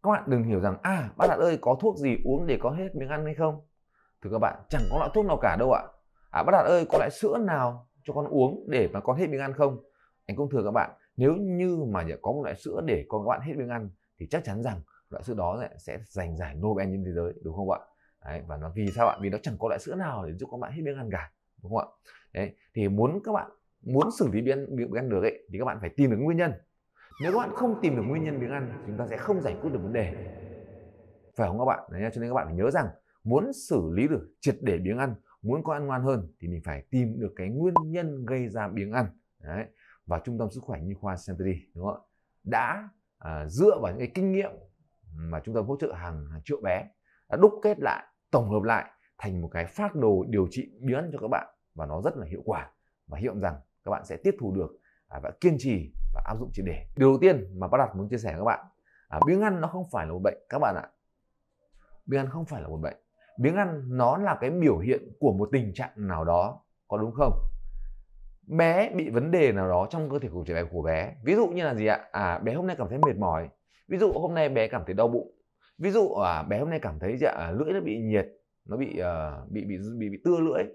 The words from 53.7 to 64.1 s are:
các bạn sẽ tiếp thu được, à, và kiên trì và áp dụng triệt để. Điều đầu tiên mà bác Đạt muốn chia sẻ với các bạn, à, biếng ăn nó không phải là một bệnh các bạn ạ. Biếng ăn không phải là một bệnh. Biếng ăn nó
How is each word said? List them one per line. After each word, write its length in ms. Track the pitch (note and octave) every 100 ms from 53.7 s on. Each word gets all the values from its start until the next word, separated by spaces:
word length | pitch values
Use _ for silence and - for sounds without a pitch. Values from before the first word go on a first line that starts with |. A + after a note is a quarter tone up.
| _
các 60 | G2
bạn 140 | -
sẽ 120 | - -
tiếp 200 | G3 G3
thu 120 | A2
được, 240 | F#2 E2+ - _ _ _
à, 120 | C#2+
và 80 | C#2+ -
kiên 160 | F3+ D3
trì 340 | C3+ G2+ C#2 - -
và 80 | - -
áp 100 | A2
dụng 120 | B2+
triệt 120 | A#2 F#2+
để. 200 | D2+ - -
Điều 120 | C3+
đầu 100 | C3+
tiên 260 | F#3+ D3 F#2 F#2
mà 100 | F#2
bác 100 | C3
Đạt 180 | C3 F#2+
muốn 120 | G#2
chia 100 | A#2
sẻ 120 | G#2+
với 80 | D#2+
các 60 |
bạn, 200 | A2 - - _ _ _ _
à, 120 | D#2 -
biếng 140 | F#3
ăn 200 | G#3+ F3+
nó 80 | E3
không 160 | F3+ F3+
phải 140 | G#2+ D#2
là 60 |
một 80 | F2+
bệnh 160 | G2 - _
các 100 | C3
bạn 160 | C3 F2+
ạ. 100 | - _ _ _ _ _ _ _ _ - _ - -
Biếng 140 | C#3
ăn 100 | C3+
không 140 | D#3
phải 180 | D#3+ B2+
là 60 | D2+
một 100 | D#2+
bệnh. 140 | D2+ - _ _ _ -
Biếng 180 | C3 F#3
ăn 280 | F#3 D#3 B2+
nó 280 | B2+ A#2+